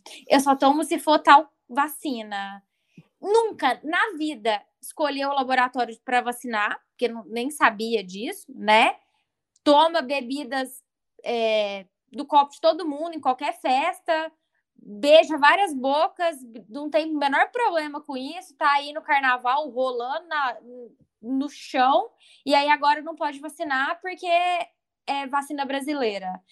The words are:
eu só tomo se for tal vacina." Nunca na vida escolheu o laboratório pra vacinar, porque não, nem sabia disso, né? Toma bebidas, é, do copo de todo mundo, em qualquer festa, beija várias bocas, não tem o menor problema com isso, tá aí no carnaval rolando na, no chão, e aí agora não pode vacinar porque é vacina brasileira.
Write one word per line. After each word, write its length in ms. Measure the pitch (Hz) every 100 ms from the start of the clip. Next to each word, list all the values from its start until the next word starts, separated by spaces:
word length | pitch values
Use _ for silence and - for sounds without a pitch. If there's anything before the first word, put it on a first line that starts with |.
| - - -
eu 140 | 269
só 160 | 277 269
tomo 280 | 277 302
se 140 | 302 320
for 200 | 320 302
tal 340 | 311 285 320 _ -
vacina." 920 | 254 302 - 311 233 214 202 196 202 _ _ _ - _ _
Nunca 580 | 370 453 440 302 277 247
na 320 | 285 349 453 311
vida 460 | 311 247 214 208 - _
escolheu 480 | - - 294 277 277
o 60 |
laboratório 640 | 277 254 254 247 262 233 226
pra 200 | - 247
vacinar, 580 | 233 240 247 214 208 - _
porque 160 | _ 240
não, 160 | 233 190
nem 240 | 233 247
sabia 520 | 202 - 208 226 226
disso, 440 | 185 190 269 392 -
né? 420 | 226 208 220 302 - _ _ _ _ _ _
Toma 380 | 302 285 330 330
bebidas, 840 | 254 277 240 277 247 269 262 - _ _ _ _
é, 640 | - 233 226 214 202 196 185 _ _
do 140 | 220
copo 280 | 294 294 277
de 80 | -
todo 260 | 320 330 330
mundo, 280 | 285 339 320
em 40 |
qualquer 320 | 277 254 294 -
festa, 720 | 294 262 330 349 - 320 320 - _ _ _
beija 600 | _ - 208 202 320 277 302
várias 380 | 285 359 392
bocas, 640 | 262 262 285 330 - 339 285 240 220 190
não 180 | 247 294
tem 260 | 311 320
o 40 | 302
menor 320 | 277 294 392
problema 500 | 494 453 330 302 294
com 160 | 294 262
isso, 400 | 269 349 349 -
tá 160 | 302
aí 220 | 285 285
no 80 | 302
carnaval 680 | 302 277 262 247 247 285 302
rolando 580 | 233 262 240 247 311 339
na, 300 | 302 262 226 233 247 233 _ _ _
no 300 | 226 269 285
chão, 580 | - - 269 254 320 453 _ _ _ 262
e 80 |
aí 140 | 285 285
agora 320 | 294 285 294
não 120 | 302
pode 260 | 320 302 277
vacinar 600 | 302 302 320 262 285 349
porque 260 | 370 359 359 339 359 349 - _ _ _ -
é 200 | 277 269
vacina 400 | 285 277 285 269
brasileira. 760 | 277 269 294 226 202 185 185 _